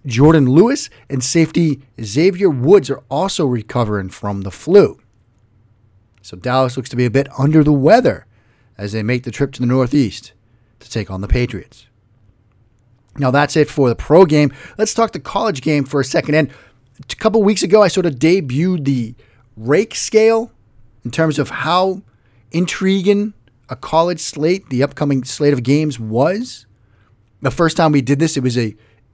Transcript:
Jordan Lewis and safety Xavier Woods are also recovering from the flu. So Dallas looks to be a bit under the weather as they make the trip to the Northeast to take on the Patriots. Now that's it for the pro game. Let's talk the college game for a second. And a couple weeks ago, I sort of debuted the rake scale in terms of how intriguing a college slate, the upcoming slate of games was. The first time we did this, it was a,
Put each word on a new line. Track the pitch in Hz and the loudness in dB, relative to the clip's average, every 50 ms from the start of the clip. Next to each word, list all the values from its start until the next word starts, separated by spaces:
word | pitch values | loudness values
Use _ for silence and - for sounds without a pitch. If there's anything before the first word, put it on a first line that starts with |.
| - | -10
Jordan | 139 113 117 139 156 160 160 139 123 | -4 0 4 6 6 6 6 4 4
Lewis | 131 156 208 240 277 - - - _ - _ - | 4 4 4 4 2 -2 -6 -10 _ -20 _ -8
and | 143 143 - | -8 -6 -4
safety | - - 170 160 156 - 175 170 156 143 131 - _ _ - | -2 0 0 0 0 0 0 0 0 -2 -4 -8 _ _ -16
Xavier | 117 104 98 139 165 190 180 175 202 185 | -12 -6 -2 0 2 2 2 2 0 0
Woods | 143 127 120 147 196 196 135 - | 0 0 4 4 4 4 4 0
are | 139 - - - | -8 -10 -8 -6
also | 135 147 185 190 - - 165 | -4 -4 -4 -2 -2 -2 -2
recovering | 131 123 117 104 - - 123 120 107 104 101 95 90 | -2 -2 -4 -4 -4 -4 -2 -2 -2 -2 -4 -6 -8
from | - - - 101 101 101 | -10 -10 -8 -6 -6 -6
the | 95 98 | -8 -10
flu. | - - - 156 180 208 165 - - _ _ _ _ _ _ _ _ _ _ _ _ _ _ _ _ _ _ _ _ _ _ _ _ _ | -12 -10 -2 2 4 4 4 4 0 _ _ _ _ _ _ _ _ _ _ _ _ _ _ _ _ _ _ _ _ _ _ _ _ _
So | - - - | -20 -20 -16
Dallas | 95 - 123 127 131 131 123 123 | -10 -6 -2 0 0 0 0 -2
looks | 135 120 - | -6 -10 -6
to | - | -2
be | 120 127 | -2 0
a | 120 | 0
bit | 107 135 139 - - | 2 0 -2 -2 -2
under | - 135 147 156 160 147 | -2 0 4 4 4 4
the | 151 | 4
weather | 151 139 131 151 208 233 127 147 - - - _ _ _ _ _ _ _ _ _ _ - | 4 4 4 4 4 4 4 2 -2 -4 -8 _ _ _ _ _ _ _ _ _ _ -10
as | 101 101 | -8 -6
they | 101 110 | -6 -4
make | 104 110 123 123 123 | -4 -2 -2 -4 -4
the | 139 | -6
trip | 117 - 139 135 - | -6 -4 -4 -4 -4
to | - | -4
the | 127 | -2
Northeast | 120 127 131 127 123 135 147 127 101 - - - - _ _ _ _ _ _ _ _ _ _ | 0 0 0 0 0 2 0 0 0 -2 -8 -16 -20 _ _ _ _ _ _ _ _ _ _
to | - - | -16 -10
take | - 117 101 - | -8 -8 -8 -8
on | 95 92 | -8 -8
the | 98 95 | -4 -2
Patriots. | - 123 123 120 - 92 78 _ _ - _ _ _ _ _ _ _ _ _ _ _ _ _ _ _ _ _ _ _ _ _ _ _ _ _ _ - - | 0 0 0 -2 -4 -8 -14 _ _ -20 _ _ _ _ _ _ _ _ _ _ _ _ _ _ _ _ _ _ _ _ _ _ _ _ _ _ -8 -4
Now | 143 127 | -2 0
that's | 123 139 147 143 - | 2 2 0 0 2
it | 160 147 - | 0 0 0
for | - - 139 123 | 0 0 0 0
the | 113 | 0
pro | - - - 147 175 190 | -2 0 4 6 6 6
game. | 151 151 151 147 135 - - - - - - | 6 4 2 2 0 -2 -6 -18 -14 -8 -4
Let's | 220 208 - | -4 -2 -2
talk | - 226 220 | -2 -2 -2
the | - 156 | -4 -8
college | - - - 202 226 220 175 135 | -10 -6 -4 -4 -2 -2 -4 -4
game | - 160 151 147 135 | -2 -2 0 -2 -2
for | 131 - 139 | -2 -2 -4
a | 135 | -2
second. | 135 - 160 - - 147 | -2 -2 -4 -2 0 0
And | 156 151 - - - - _ _ _ _ _ _ - | 0 0 0 -4 -12 -20 _ _ _ _ _ _ -20
a | - - - | -16 -14 -6
couple | - - 220 202 226 | -2 -2 0 2 2
weeks | 202 202 214 185 | 2 2 2 0
ago, | - 175 180 214 | 0 2 4 4
I | 208 175 | 4 4
sort | - 190 175 | 2 0 -2
of | 175 139 | -2 -2
debuted | 120 135 160 180 196 160 131 123 139 170 185 185 165 139 | 0 2 2 2 2 0 -2 -2 -2 0 0 -2 -2 -2
the | 135 139 127 117 110 120 _ _ _ _ _ _ _ _ - | -2 -2 -2 -4 -6 -10 _ _ _ _ _ _ _ _ -8
rake | 110 120 143 185 226 220 - | -4 0 0 0 0 -2 -4
scale | - - - - 214 220 220 226 226 233 240 _ _ _ _ _ - - - _ _ - | -10 -4 0 2 4 4 4 2 0 -2 -6 _ _ _ _ _ -20 -20 -20 _ _ -14
in | 120 | -8
terms | 120 - 160 160 147 151 | -4 -2 -2 0 0 -2
of | 135 - | -4 -6
how | - - - 156 170 185 190 190 185 190 - _ _ _ _ _ _ _ _ _ | -6 -6 -4 -2 0 0 0 -2 -4 -6 -12 _ _ _ _ _ _ _ _ _
intriguing | - 165 180 170 - - 185 190 190 196 175 196 202 202 208 214 - _ _ _ _ _ _ - | -4 -4 -4 -4 -4 -2 -2 0 0 0 2 2 2 2 0 -4 -8 _ _ _ _ _ _ -16
a | 127 | -16
college | - - - - 160 165 175 180 160 | -14 -8 -2 0 0 0 0 -2 -6
slate, | - - - 143 151 165 185 190 - - | -8 -10 -6 -2 -2 0 0 -2 -4 -4
the | 135 123 | -2 -2
upcoming | 135 139 - - 151 143 139 135 | -2 -2 -2 -4 -2 -2 -2 -2
slate | 123 - - - 151 143 | -4 -6 -6 -2 0 0
of | 143 127 | 0 0
games | 120 123 139 151 156 151 131 117 | 2 0 0 2 0 -2 -4 -6
was. | 113 110 110 120 135 165 190 214 247 254 - - _ _ _ _ _ _ _ _ _ _ _ _ _ _ _ _ | -8 -4 -2 0 0 0 -2 -4 -8 -12 -14 -20 _ _ _ _ _ _ _ _ _ _ _ _ _ _ _ _
The | - 131 | -6 -4
first | 120 - 170 160 - | -2 0 0 0 2
time | - 165 156 | 2 2 2
we | 151 143 | 2 2
did | 120 113 143 139 | 2 0 0 0
this, | 160 156 - 143 | 0 -2 -2 -2
it | |
was | 127 131 117 | -2 -2 -2
a, | 123 117 107 107 _ _ _ _ _ _ _ | -2 -4 -4 -6 _ _ _ _ _ _ _